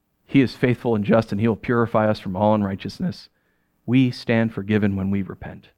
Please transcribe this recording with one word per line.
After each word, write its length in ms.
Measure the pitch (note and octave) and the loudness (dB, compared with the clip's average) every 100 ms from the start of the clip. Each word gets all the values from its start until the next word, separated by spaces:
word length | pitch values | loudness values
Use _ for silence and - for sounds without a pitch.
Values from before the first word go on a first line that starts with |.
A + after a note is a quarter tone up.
| _ _ _ | _ _ _
he 160 | C#3 | 2
is 140 | A#2 - | 2 0
faithful 400 | B2+ A#2+ B2 A2 | -2 0 0 -2
and 100 | G#2 | 2
just 260 | A2+ A2+ | 2 2
and 100 | G2+ | 0
he 60 | A2+ | -2
will 80 | G#2 | -2
purify 520 | - A#2+ A2+ A2+ G#2+ | -2 0 0 2 0
us 120 | G#2+ | -2
from 160 | - F#2 | -4 0
all 180 | G#2 | 2
unrighteousness. 760 | G#2+ G2+ F#2+ - - F#2+ - - _ _ _ _ _ - | 2 0 -4 -10 -6 -6 -8 -16 _ _ _ _ _ 0
We 260 | B2 B2+ | 2 2
stand 420 | A#2+ - A#2 A2+ | -2 -2 0 0
forgiven 420 | A2 G2 G#2+ G#2 G2 | -2 -2 0 2 0
when 140 | F#2+ | -2
we 120 | G2+ | -2
repent. 480 | F2+ - - - - | -4 -10 -14 -16 -20